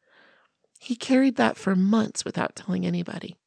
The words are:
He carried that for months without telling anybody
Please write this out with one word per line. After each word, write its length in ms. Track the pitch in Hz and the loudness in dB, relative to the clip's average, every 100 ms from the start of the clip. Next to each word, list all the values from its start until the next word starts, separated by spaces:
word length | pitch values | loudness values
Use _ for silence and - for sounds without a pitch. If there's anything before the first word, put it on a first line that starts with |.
| _ _ _ _ _ _ _ _ | _ _ _ _ _ _ _ _
He 160 | - 240 | -10 -8
carried 400 | - 262 269 226 | 0 4 4 2
that 200 | 226 - | 0 0
for 200 | 190 190 | 0 2
months 480 | 196 226 208 - | 4 2 0 -4
without 320 | - - - - | -6 -2 -2 -4
telling 280 | - 185 | -6 -4
anybody 520 | 180 175 175 - - - | -2 -4 -6 -10 -14 -16